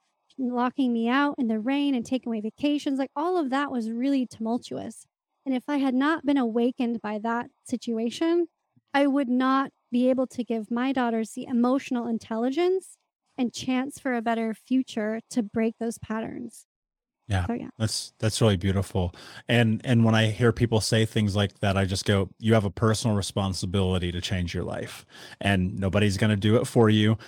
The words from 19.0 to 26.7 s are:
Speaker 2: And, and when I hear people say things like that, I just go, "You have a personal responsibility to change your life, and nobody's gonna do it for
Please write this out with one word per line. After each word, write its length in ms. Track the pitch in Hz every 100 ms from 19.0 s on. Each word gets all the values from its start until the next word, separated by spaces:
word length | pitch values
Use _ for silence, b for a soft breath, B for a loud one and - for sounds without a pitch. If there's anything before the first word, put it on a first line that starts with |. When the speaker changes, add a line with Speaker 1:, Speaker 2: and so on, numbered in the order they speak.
| 87 - B B B
Speaker 2:
And, 340 | 117 113 110 -
and 180 | 117
when 120 | 113 110
I 160 | 110
hear 200 | 104 120
people 300 | - 120 113
say 240 | - 113 110
things 300 | 117 107 101
like 240 | 101 -
that, 180 | 104 95
I 80 | 95
just 200 | 95 -
go, 260 | 98 92 -
"You 160 | 110 113
have 100 | 101
a 60 |
personal 440 | - 113 107 120 101
responsibility 960 | 92 - 98 85 92 98 92 92 87
to 80 | 87
change 360 | - 92 85 90
your 80 |
life, 420 | - - - - - B B B
and 400 | 101 98 92 -
nobody's 380 | 98 101 104 95
gonna 180 | 110 104
do 200 | 107 113
it 100 |
for 240 | -